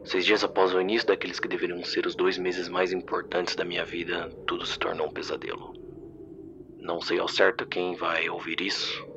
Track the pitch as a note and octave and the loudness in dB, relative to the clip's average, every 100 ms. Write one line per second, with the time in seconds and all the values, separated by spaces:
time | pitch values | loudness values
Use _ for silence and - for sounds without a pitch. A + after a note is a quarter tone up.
0 | G2 F#2 F2+ G#2+ G2+ - F#2+ F#2 F#2 A2+ | 0 0 4 4 4 4 4 4 4 2
1 | G#2+ F#2+ F#2 E2+ F#2 F2+ F2 F2 F2+ F#2+ | 4 2 0 4 6 6 0 -2 -2 0
2 | F2 E2+ F2+ F#2 F2+ F2+ E2+ F2+ F#2 F#2 | 0 4 4 4 0 0 -2 2 2 0
3 | - - - F2 F2 - F2+ F2 E2 F2 | 0 -4 0 0 0 0 -2 -2 -2 -4
4 | E2+ F2 E2 F2+ F#2 F2 F2 - F2+ E2 | -2 -2 -4 -6 -4 -4 -4 -2 -2 0
5 | D#2 - - - - - - - - - | -2 -4 -6 -6 -6 -8 -10 -14 -16 -16
6 | - - - - - - - - E2+ E2+ | -16 -16 -16 -16 -16 -16 -18 -12 -6 -4
7 | - E2+ E2+ - F#2+ - - F2 F2+ E2+ | 0 0 2 4 4 4 -4 -2 -2 -2
8 | E2+ E2 E2 E2+ D#2+ E2 F#2+ - - - | -2 0 -2 -4 -6 -4 -2 -2 -4 -6
9 | - | -10